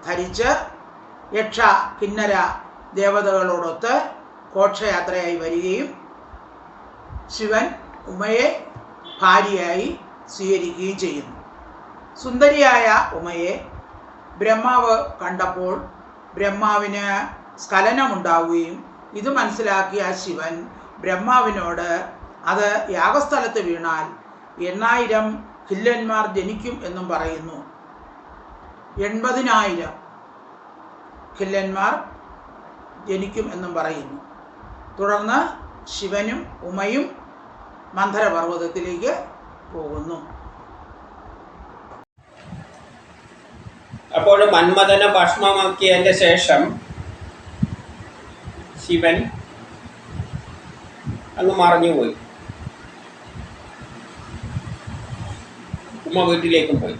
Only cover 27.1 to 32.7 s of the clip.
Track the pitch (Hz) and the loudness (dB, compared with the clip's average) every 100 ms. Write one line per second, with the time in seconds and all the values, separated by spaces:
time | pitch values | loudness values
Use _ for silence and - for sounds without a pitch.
27.1 | 160 165 156 160 208 294 - - - - | -2 -2 -6 -10 -14 -16 -20 -20 -20 -20
28.1 | - - - - - - - - - 208 | -20 -20 -20 -20 -20 -20 -20 -16 -6 -4
29.1 | 220 247 254 247 220 196 175 160 - - | -2 0 0 2 2 2 -2 -8 -12 -20
30.1 | - - - - - - - - - - | -20 -20 -20 -20 -20 -20 -20 -20 -20 -20
31.1 | - - - 190 196 190 190 196 - - | -20 -20 -8 -2 -2 -2 0 0 0 -8
32.1 | - - - - - - | -18 -20 -20 -20 -20 -20